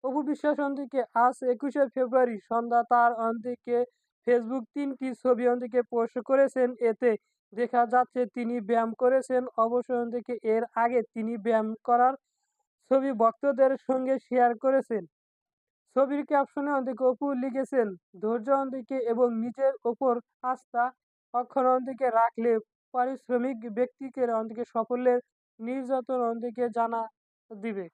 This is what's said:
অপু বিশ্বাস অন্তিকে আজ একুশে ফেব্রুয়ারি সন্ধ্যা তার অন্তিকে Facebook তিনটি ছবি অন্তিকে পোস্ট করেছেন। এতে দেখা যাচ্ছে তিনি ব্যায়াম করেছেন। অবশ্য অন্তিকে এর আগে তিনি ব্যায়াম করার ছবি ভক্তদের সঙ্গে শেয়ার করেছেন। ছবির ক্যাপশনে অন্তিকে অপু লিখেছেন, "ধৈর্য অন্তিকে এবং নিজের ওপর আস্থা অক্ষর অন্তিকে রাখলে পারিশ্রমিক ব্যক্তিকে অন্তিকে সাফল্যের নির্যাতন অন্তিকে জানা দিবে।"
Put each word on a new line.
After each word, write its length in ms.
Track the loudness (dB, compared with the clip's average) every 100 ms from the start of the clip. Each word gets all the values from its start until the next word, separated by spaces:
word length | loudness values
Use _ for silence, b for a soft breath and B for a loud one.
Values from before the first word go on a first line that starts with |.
অপু 180 | -4 -4
বিশ্বাস 340 | -4 -2 -2 -2
অন্তিকে 400 | -2 -4 -6 -4 -2
আজ 220 | 2 2 2
একুশে 380 | -2 -2 -2 0 0
ফেব্রুয়ারি 500 | 0 0 2 2 0
সন্ধ্যা 420 | _ -4 0 0
তার 280 | 4 4 4 2
অন্তিকে 560 | -2 -2 -6 -8 -2 -2 -2 _ _ _ 2
Facebook 380 | 2 2 -6 -6
তিনটি 360 | -6 -6 -4 -8
ছবি 300 | -4 0 2 2
অন্তিকে 320 | 0 0 -2
পোস্ট 340 | 0 -2 -2 -4
করেছেন। 500 | 0 2 4 2 0 2
এতে 300 | -2 2 0 0 _ _ _
দেখা 300 | -6 -2 0 2
যাচ্ছে 340 | 2 0 -2 -4
তিনি 280 | -4 -4 -4
ব্যায়াম 300 | 0 0 0
করেছেন। 500 | 0 2 2 0 -2 -2 -2
অবশ্য 340 | 0 0 -2
অন্তিকে 420 | -4 -2 -6 -6 -6
এর 200 | 0 0 0
আগে 260 | -2 0 0
তিনি 320 | -2 -6 -6 -4
ব্যায়াম 320 | 0 0 0 -6
করার 300 | 0 4 4 2 _ _ _ _ _ _ _
ছবি 200 | 0 0
ভক্তদের 600 | 2 2 2 -2 2 2 2
সঙ্গে 360 | -2 -2 0 -2
শেয়ার 340 | _ 2 2 2
করেছেন। 440 | 0 0 0 -6 -6 _ _ _ _ _ _ _ _ 0
ছবির 260 | 2 0 0
ক্যাপশনে 440 | 0 0 -4 -2
অন্তিকে 320 | -2 -2 0
অপু 220 | 0 0 -2
লিখেছেন, 540 | -2 -4 -4 -2 0 0 -4 _ -8
"ধৈর্য 300 | -4 -4 0
অন্তিকে 440 | 0 0 -8 -6 -4
এবং 240 | -2 0 0
নিজের 380 | 0 -6 0 -2 0
ওপর 300 | -6 -2 0 -2 _ _
আস্থা 420 | -6 -6 _ -2 -2 _ _ _ _
অক্ষর 320 | -4 -2 0 2
অন্তিকে 400 | 2 0 -2 2
রাখলে 420 | 4 2 2 0 0 -2 _ _
পারিশ্রমিক 640 | -2 -2 -4 -2 -2 -2 -6 -6
ব্যক্তিকে 480 | -2 -2 _ -12 -4 -2
অন্তিকে 320 | -2 -4 -8
সাফল্যের 560 | -6 -4 -2 0 2 2 -2 _ _ _
নির্যাতন 600 | -8 -6 -4 -4 -2 -2
অন্তিকে 420 | -2 -4 -8 -4 -4
জানা 300 | -2 -2 -2 -6 _ _ _ _
দিবে।" 360 | -10 -8 -8 -10